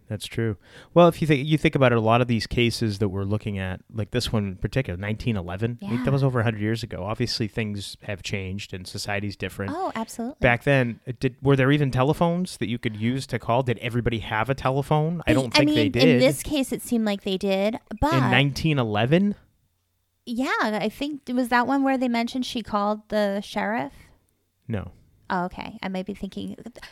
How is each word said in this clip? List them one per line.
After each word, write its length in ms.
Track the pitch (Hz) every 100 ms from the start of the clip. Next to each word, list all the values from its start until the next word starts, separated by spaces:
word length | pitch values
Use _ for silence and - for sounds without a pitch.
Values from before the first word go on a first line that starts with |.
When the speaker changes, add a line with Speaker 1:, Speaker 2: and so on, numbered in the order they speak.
| -
Speaker 1:
That's 160 | 107 -
true. 320 | - 113 101 _ - -
Well, 140 | 170 170
if 140 | -
you 40 | 156
think, 200 | 143 151
you 100 | 151
think 160 | 160
about 200 | 147 127
it, 40 | 117
a 40 |
lot 180 | 110 120
of 80 | 123
these 180 | 117 -
cases 520 | - 120 - 113 101
that 80 | 104
we're 160 | 98
looking 360 | 98 104 110 98
at, 200 | 95 92 _
like 180 | 110 104
this 180 | 123 -
one 160 | 110 101
in 100 | 90
particular, 400 | 107 135 131 90
nineteen 400 | 101 110 123 104
eleven, 400 | 87 98 117 120
I 40 | 196
mean, 120 | 120
that 80 | 247
Speaker 2:
Yeah. 40 |
Speaker 1:
was 100 | 135
over 200 | 135 123
a 20 |
hundred 160 | 110 107
years 240 | 104 113
ago. 220 | 104 87 95
Obviously, 420 | 113 117 - 110
things 480 | - 107 104 - -
have 180 | - 98
changed 500 | - 101 92 98 -
and 120 | 92 92
society's 520 | 101 - 101 104 98
different. 340 | 95 - 98
Speaker 2:
Oh, 200 | 320 370 226
absolutely. 400 | 226 - 233 -
Speaker 1:
Back 240 | 127 120 143
then, 340 | 139 120 110 -
it 120 | 120
did, 160 | 135 -
were 140 | 131 135
there 160 | 131
even 200 | 147 139
telephones 640 | 127 135 151 170 175 185 -
that 100 | 101
you 100 | 120
could 200 | 120 107
use 280 | 113 135 -
to 120 | 117
call? 240 | - 117
Did 140 | 127 107
everybody 420 | 117 120 113 113
have 300 | - 110 113
a 40 |
telephone? 680 | 135 131 135 139 151 156 170 -
I 60 |
Speaker 2:
They, 80 | -
Speaker 1:
don't 140 | 131
think 80 | 302
Speaker 2:
I 40 | 294
mean, 100 | 302
Speaker 1:
they 120 | 294
did. 220 | 233 262
Speaker 2:
in 100 | 247
this 240 | 254 -
case, 300 | - 294 254
it 80 | 226
seemed 240 | - 233 214
like 180 | 202
they 140 | 202 190
did, 420 | 196 190 202 240 - 208
but 140 | 285 131
Speaker 1:
In 40 | 127
nineteen 460 | 123 143 - 160 143
eleven? 560 | 113 104 123 170 202 196 _ _ _ _ _ _ _ _ -
Speaker 2:
Yeah, 260 | 233 285 440
I 280 | 247 214 220
think, 320 | - 285 294 -
was 180 | 247 240
that 200 | 247 247
one 160 | 277
where 140 | 269 262
they 120 | 254
mentioned 360 | 233 240 262 247
she 160 | 240
called 440 | 208 208 202 214 -
the 320 | 214 202 196
sheriff? 540 | - 208 196 233 277 - - _ _ _ _ _ -
Speaker 1:
No. 240 | 107 87 - _ _ -
Speaker 2:
Oh, 160 | 185 180
okay. 340 | - - 208
I 60 | 190
might 180 | 185 185
be 80 |
thinking, 440 | 196 190 202 196 202 233 - -